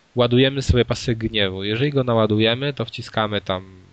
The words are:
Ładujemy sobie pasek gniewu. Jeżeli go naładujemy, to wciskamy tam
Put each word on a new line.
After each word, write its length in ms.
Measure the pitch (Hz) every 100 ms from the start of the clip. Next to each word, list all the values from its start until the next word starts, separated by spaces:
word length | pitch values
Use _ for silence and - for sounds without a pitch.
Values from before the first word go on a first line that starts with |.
| _
Ładujemy 480 | 123 120 120 135 139
sobie 220 | - 127
pasek 340 | 131 117 131 113
gniewu. 460 | 110 110 95 95
Jeżeli 260 | 101 113 147
go 140 | 139
naładujemy, 680 | 123 113 107 107 110 123 143
to 120 | 139
wciskamy 560 | 113 - - 113 107 101
tam 400 | - 92 95 92 92